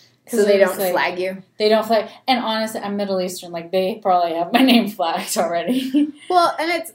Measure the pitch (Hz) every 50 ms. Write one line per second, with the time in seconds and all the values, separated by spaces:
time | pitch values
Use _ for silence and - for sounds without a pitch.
0 | _ _ _ _ _ - 240 220 202 202 202 196 196 185 202 202 196 180 175 147
1 | 143 175 180 180 185 185 190 190 - _ _ - 214 214 220 220 202 214 233 214
2 | 196 - - - _ - 262 233 - 220 220 220 220 220 220 220 208 202 202 202
3 | 202 196 196 185 180 185 185 - - 170 170 170 165 170 190 190 190 185 214 214
4 | - 202 180 175 175 170 160 165 175 180 220 247 269 262 233 233 202 - - -
5 | 175 165 165 185 196 - - 208 175 165 170 170 165 175 254 262 269 - - 294
6 | 294 302 - - - - 359 359 339 311 - - 302 339 349 330 330 - -